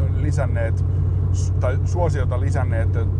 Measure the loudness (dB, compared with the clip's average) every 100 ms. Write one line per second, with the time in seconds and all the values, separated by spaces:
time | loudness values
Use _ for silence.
0 | 0 0 0 0 0 0 0 0 0 0
1 | 0 0 0 0 0 0 0 0 0 0
2 | 0 0 0 0 0 0 0 0 0 0
3 | 0 0